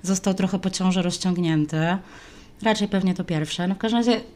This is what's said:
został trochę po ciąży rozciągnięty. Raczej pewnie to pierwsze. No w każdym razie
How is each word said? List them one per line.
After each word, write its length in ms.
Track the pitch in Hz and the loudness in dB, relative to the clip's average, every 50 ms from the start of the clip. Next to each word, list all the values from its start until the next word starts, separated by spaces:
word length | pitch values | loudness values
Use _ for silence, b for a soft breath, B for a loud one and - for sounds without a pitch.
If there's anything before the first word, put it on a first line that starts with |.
| - | 0
został 300 | 180 190 185 - 202 190 | -2 -2 0 0 0 0
trochę 260 | 190 190 185 202 185 | 2 0 0 0 -2
po 100 | - 190 | -2 -2
ciąży 320 | 185 - 185 185 180 190 | -2 2 2 2 2 2
rozciągnięty. 960 | 175 180 175 - - 185 175 175 175 165 160 156 151 151 160 156 160 170 185 196 185 B B B B B B B B B B - - | 0 0 -2 0 0 0 0 2 2 2 2 2 0 0 0 0 0 0 0 -2 -4 B B B B B B B B B B -2 0
Raczej 240 | 220 214 214 202 | 0 2 2 0
pewnie 260 | 202 202 190 180 185 180 | 0 0 2 2 2 0
to 100 | 185 180 | 0 -2
pierwsze. 440 | - 165 151 156 156 - - 175 | -2 -2 -2 -2 -2 -4 -4 -2
No 80 | 185 190 | -2 -2
w 20 | |
każdym 200 | 185 - 220 233 | -2 -2 0 2
razie 240 | 233 233 240 233 220 - - - | 2 4 2 2 0 -2 -10 -20